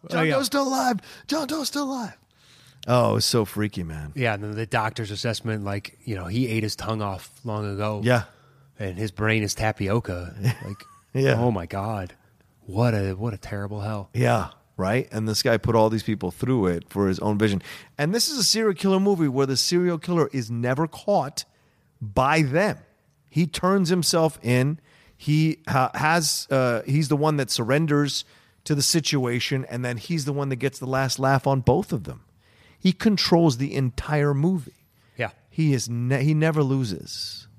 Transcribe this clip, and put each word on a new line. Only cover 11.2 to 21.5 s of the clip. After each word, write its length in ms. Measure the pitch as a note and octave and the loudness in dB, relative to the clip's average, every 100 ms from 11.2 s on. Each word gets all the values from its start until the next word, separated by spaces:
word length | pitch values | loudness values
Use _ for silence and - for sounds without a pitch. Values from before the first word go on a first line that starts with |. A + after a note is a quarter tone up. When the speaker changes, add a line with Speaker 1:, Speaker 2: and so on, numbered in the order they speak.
| C3+ A#2 | 2 2
Speaker 2:
oh 120 | B2 | 2
my 140 | G2+ F2 | -2 -6
God. 460 | G2 G2+ G#2+ F2+ - _ _ _ _ - | -6 -6 -6 -8 -12 _ _ _ _ -8
What 280 | G2 A#2+ G#2+ | 0 2 2
a, 180 | G2 | -2
what 200 | F#2 A#2 | -4 -6
a 40 | G2+ | -8
terrible 440 | - G2+ G2+ G#2 | -10 -8 -8 -6
hell. 280 | G#2 G#2+ G2+ | -6 -8 -6
Speaker 1:
Yeah, 360 | A#2+ B2 A#2 F#2 - _ - | 0 2 2 0 -12 _ -4
right? 300 | F#2 A#2 - | 0 0 -2
And 160 | G#2+ A2 | -4 -2
this 140 | G#2+ | 0
guy 140 | B2+ A2+ | 2 2
put 180 | - A2+ | 4 4
all 140 | A2 | 4
these 120 | A2 | 2
people 280 | A2 G#2+ F2+ | -2 -2 -4
through 360 | - A#2+ B2+ F#2 | -4 -2 2 2
it 220 | E2+ - | 0 -4
for 180 | G2 G2 | 0 2
his 120 | F#2 | 2
own 180 | G#2 G#2+ | 0 2
vision. 240 | G#2+ G2 - - - - | 2 0 -4 -18 -18 -4
And 160 | D3 | -2
this 140 | A3+ - | 0 -2
is 100 | C#4+ | 0
a 40 | |
serial 300 | F#3 A3 A3 | 0 2 0
killer 260 | F3+ G3 F#3+ | 0 2 2
movie 280 | G3 F#3+ D3+ | 2 2 2
where 180 | B2+ C3+ | 2 0
the 120 | C3 | 0
serial 400 | - F3 F3+ E3+ | 2 2 2 -2
killer 300 | - F3 C#3+ | 0 0 2
is 160 | C3+ A2 | 0 -4
never 360 | A#2 A#2+ C3 E3 | -2 -2 0 -2
caught 580 | - - G3+ C3+ - - | -4 0 0 0 -8 -12